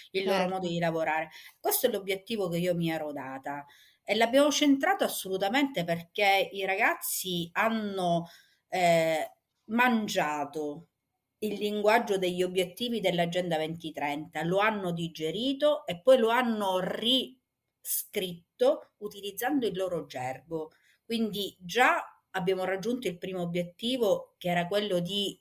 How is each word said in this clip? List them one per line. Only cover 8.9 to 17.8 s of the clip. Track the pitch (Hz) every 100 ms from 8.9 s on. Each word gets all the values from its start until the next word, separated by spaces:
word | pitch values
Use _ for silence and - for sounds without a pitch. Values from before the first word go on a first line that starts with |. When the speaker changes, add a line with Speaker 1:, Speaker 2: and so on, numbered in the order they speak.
| 165 160 156 - - _ _
Speaker 1:
mangiato | - 226 247 226 208 190 151 151 139 156 151 147 170 _ _ _ _ _
il | 214 202
linguaggio | 208 208 208 233 208 190
degli | 180 180
obiettivi | 180 185 175 - 240 233
dell'Agenda | 180 170 170 175 180 156
ventitrenta, | 156 165 160 143 143 143 151 156
lo | 165 185
hanno | 214 208 185
digerito | 170 165 160 156 175 254 277 294 294 -
e | 175
poi | - 262
lo | 220
hanno | 233 240 214 196 185
riscritto | 180 - 220 262 - - _ _ _ _